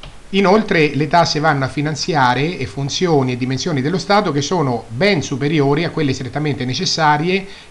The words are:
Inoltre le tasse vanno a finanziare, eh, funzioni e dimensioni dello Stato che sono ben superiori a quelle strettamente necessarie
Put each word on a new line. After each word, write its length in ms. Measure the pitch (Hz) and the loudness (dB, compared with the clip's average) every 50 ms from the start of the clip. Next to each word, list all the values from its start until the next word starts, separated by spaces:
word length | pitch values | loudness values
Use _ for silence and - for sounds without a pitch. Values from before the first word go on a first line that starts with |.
| - - - - - - | -14 -16 -16 -18 -8 -2
Inoltre 680 | 196 196 196 175 202 220 - - 185 165 147 151 135 | 0 2 4 4 4 4 4 2 2 2 2 2 2
le 120 | 135 151 | 0 -2
tasse 320 | 143 - 170 160 - - 151 | 0 2 2 2 2 2 0
vanno 260 | 156 156 147 139 135 | 2 2 2 0 0
a 20 | |
finanziare, 880 | 127 - 147 143 156 151 - - 185 165 139 131 123 123 131 147 170 180 | -2 -2 -2 -4 -2 -4 -4 -4 -2 0 2 2 2 2 2 0 -2 -4
eh, 80 | - 127 | -4 -8
funzioni 680 | - - 139 139 139 - - 185 170 156 139 127 127 123 | -8 -6 -6 -6 -4 -2 0 2 4 4 4 2 2 0
e 40 | |
dimensioni 440 | 120 127 127 131 127 - 185 151 131 | -2 -2 -2 -2 -2 -2 -2 -2 0
dello 180 | 123 156 190 175 | 0 0 -2 -2
Stato 320 | - - 202 208 202 165 | 0 2 2 2 2 2
che 100 | 139 143 | 0 -2
sono 440 | 139 - - 170 147 127 120 - - | -2 0 0 0 0 0 -2 -2 -6
ben 340 | - 113 131 190 208 196 147 | -6 -4 0 0 2 2 0
superiori 640 | - - 143 117 143 143 165 147 135 139 143 160 175 | -2 -2 -4 -2 0 0 2 2 2 2 2 2 0
a 80 | 151 | -2
quelle 220 | - 160 151 135 127 | -2 -2 0 0 -2
strettamente 520 | - 131 117 - 147 151 147 127 - 127 | -2 -6 -6 -6 -4 -2 -2 -2 -4 -4
necessarie 800 | 127 120 - 190 - - 165 156 151 151 147 160 180 190 190 190 - - - - - | -4 -4 -4 -4 -2 0 2 2 4 4 2 2 0 -2 -2 -4 -6 -14 -18 -20 -20